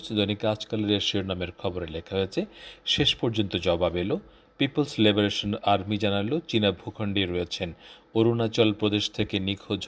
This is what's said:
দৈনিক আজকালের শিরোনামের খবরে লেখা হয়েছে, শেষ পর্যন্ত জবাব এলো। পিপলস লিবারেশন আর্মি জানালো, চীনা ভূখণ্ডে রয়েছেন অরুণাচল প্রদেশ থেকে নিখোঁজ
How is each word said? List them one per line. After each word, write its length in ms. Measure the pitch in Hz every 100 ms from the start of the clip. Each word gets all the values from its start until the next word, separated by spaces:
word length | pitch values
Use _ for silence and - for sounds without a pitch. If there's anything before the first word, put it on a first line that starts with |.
| -
দৈনিক 300 | 107 101 104 110
আজকালের 560 | 107 - 110 101 101
শিরোনামের 500 | - 101 95 90 90 -
খবরে 300 | 98 90 82
লেখা 260 | 78 - 95
হয়েছে, 260 | 95 - 208 - - - -
শেষ 240 | - 147 -
পর্যন্ত 380 | 131 110 101 98
জবাব 380 | 90 85 87 87
এলো। 200 | 90 165 - - _ _
পিপলস 320 | 135 143 143 -
লিবারেশন 520 | 107 101 101 - 104 104
আর্মি 340 | - 101 98 104
জানালো, 380 | 104 101 104 156 -
চীনা 220 | 117 104
ভূখণ্ডে 520 | 87 - - 104 98 92
রয়েছেন 440 | 87 87 - 90 80 - - _
অরুণাচল 560 | 113 113 117 113 110 110
প্রদেশ 300 | 101 107 104 -
থেকে 240 | - 101 101
নিখোঁজ 420 | 95 98 - 101